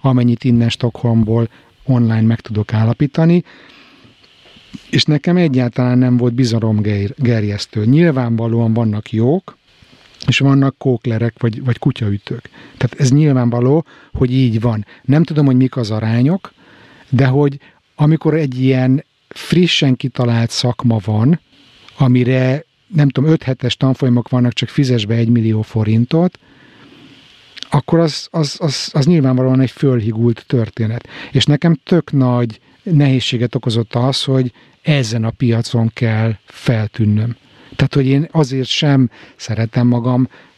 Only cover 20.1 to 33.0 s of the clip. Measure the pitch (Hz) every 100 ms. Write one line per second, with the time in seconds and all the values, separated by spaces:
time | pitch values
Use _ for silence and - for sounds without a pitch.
20.1 | - 120 117 117 - 123 117 123 113 101
21.1 | 107 120 170 _ _ _ _ - - 131
22.1 | 127 123 131 131 135 - _ _ 175 147
23.1 | 131 151 156 - 131 123 - 131 127 131
24.1 | 120 117 127 123 - 120 - 135 120 101
25.1 | 113 113 120 113 110 110 110 107 110 120
26.1 | 160 180 - _ _ _ - - - -
27.1 | - - _ _ - - 147 - 165 165
28.1 | 143 - 170 147 - 165 135 - - 135
29.1 | 170 131 127 131 127 131 - 143 123 107
30.1 | 110 117 117 - 131 110 - 110 117 -
31.1 | - - 139 - 147 170 165 - 175 -
32.1 | 143 127 123 120 110 _ _ - 156